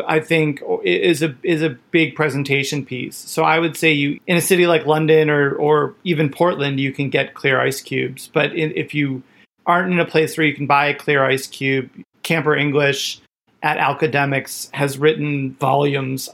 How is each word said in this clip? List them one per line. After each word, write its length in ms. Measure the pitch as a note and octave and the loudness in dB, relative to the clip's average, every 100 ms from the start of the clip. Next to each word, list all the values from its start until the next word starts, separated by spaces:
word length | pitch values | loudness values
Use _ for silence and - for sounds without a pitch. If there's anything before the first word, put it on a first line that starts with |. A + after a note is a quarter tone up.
| - | 0
I 140 | D#3+ | 0
think, 400 | D#3 E3 D#3 C#3 | 2 2 2 -2
i-, 160 | A2+ F2+ - | -4 -2 0
is 360 | F2+ F3+ D3+ | 2 2 2
a, 140 | D#3 B2+ | 0 -4
is 180 | F3+ D#3+ | -2 0
a 160 | D#3+ B2 _ | -2 -4 _
big 240 | E3+ D#3 D#3 | 0 0 0
presentation 680 | D3+ C3+ C#3 C#3 C3+ C#3+ C#3 | -2 -2 0 0 0 -4 -6
piece. 320 | B2+ - - | -8 -10 -12
So 260 | - - | -10 -2
I 160 | D#3+ D#3+ | 2 2
would 160 | E3+ C#3+ | 0 2
say 160 | D#3+ | 2
you, 260 | D3 C#3+ D#3+ - | 2 0 -4 0
in 100 | F3 | 0
a 40 | |
city 240 | E3+ F3+ F3 | 2 4 4
like 200 | E3 D3 | 4 2
London 440 | D#3 D#3 D#3 D3+ | 2 4 4 4
or, 240 | D3 C#3+ - | 2 0 0
or 380 | D3 D3+ C#3+ - F#3 | 2 2 0 -4 -4
even 240 | D#3+ D3+ | 0 0
Portland, 500 | - F3 F3 C#3+ C3+ | 0 0 0 -2 -2
you 140 | C3+ | -4
can 160 | C3 C3+ | -2 -2
get 240 | C#3 C3+ | 0 -2
clear 260 | - C#3+ C3 | -2 0 2
ice 220 | C3+ C3+ | 0 -2
cubes. 480 | - C3 C3 C3+ - | -6 -6 -4 -8 -4
But 220 | D#3 D3 E3+ | -2 0 -2
in, 160 | D#3 - | -4 -4
if 160 | C#3 | -6
you 300 | D3+ C#3+ C3 - _ _ _ - | -4 -4 -4 -10 _ _ _ 0
aren't 280 | F3 F#3 | 0 2
in 60 | F3 | 0
a 60 | D#3+ | 2
place 320 | D#3+ D#3 - | 0 0 0
where 100 | D#3 | -2
you 60 | |
can 140 | C#3 C#3+ | 0 0
buy 200 | C#3+ D3 | 2 2
a 80 | C#3+ | -2
clear 280 | - C#3+ | 0 2
ice 240 | C3+ C3 - | 2 0 -4
cube, 420 | - C3+ C3+ B2+ - - _ | -6 -2 -2 -4 -12 -20 _
Camper 320 | - E3 D3+ C#3+ | -2 0 0 0
English 640 | D3 C#3+ C#3 C#3 - - _ _ _ - | 2 2 0 0 -6 -10 _ _ _ -6
at 160 | D3+ D3+ | -4 0
Alcademics 920 | C#3 C#3 D#3 C#3+ C#3 C3+ - - - | 0 0 0 0 0 -2 -4 -12 -12
has 240 | - C#3+ C3+ | -4 -4 2
written 560 | D3+ D3+ D3 C#3+ C3+ - | 0 2 -2 -2 -4 -2
volumes 720 | C3+ C#3 D3 C#3 C3 C3 - | 0 2 2 0 -4 -6 -8